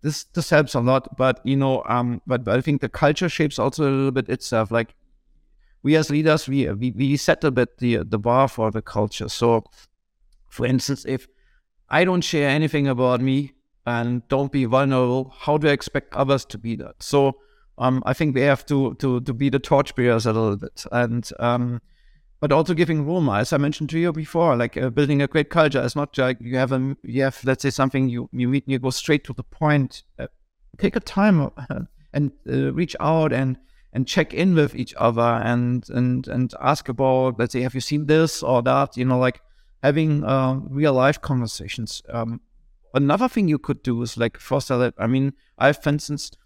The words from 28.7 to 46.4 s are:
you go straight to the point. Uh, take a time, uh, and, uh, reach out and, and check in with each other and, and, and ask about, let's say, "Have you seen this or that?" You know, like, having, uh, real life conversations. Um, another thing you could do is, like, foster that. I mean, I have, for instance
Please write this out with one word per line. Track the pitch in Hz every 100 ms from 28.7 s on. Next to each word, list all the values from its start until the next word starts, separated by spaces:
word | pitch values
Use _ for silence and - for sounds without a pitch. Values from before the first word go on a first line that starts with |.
you | 135
go | 127
straight | 127 - 147
to | -
the | 107
point. | - - 151 147 131 - _ -
Uh, | - _ _ _ _ -
take | 196 214
a |
time, | - - 208 175 143 -
uh, | - - - _ _
and, | - 147 - -
uh, | 127 135
reach | 131 170 -
out | 147 160 156
and, | 123 131 127 _ _ _
and | 117 127
check | - 156
in | - 185
with | 170 147
each | - 123 -
other | 113 117
and, | 117 117 110 120 123 123 -
and, | 127 127 123 127
and | - 127 -
ask | 127 147 -
about, | 120 135 131 131 110
let's | 120
say, | 127
"Have | 127
you | 127
seen | - 147 147
this | 156 160 -
or | 143 127
that?" | 123 131 139 -
You |
know, | 127 127
like, | 127 - _ _ _ _
having, | 143 147 156 147
uh, | 147 135 131 135 -
real | 135 151
life | 131 131 151
conversations. | - 131 120 - 78 - 110 - -
Um, | 117 113 117 _ _ _ _ _
another | 127 139 165 247
thing | - 190
you | 151
could | - 139
do | - 117
is, | 120 -
like, | 117 -
foster | - 139 - 123
that. | 123 -
I | 110
mean, | 131 139 139 _ _
I | 135
have, | 147
for | -
instance | 147 - 147 - _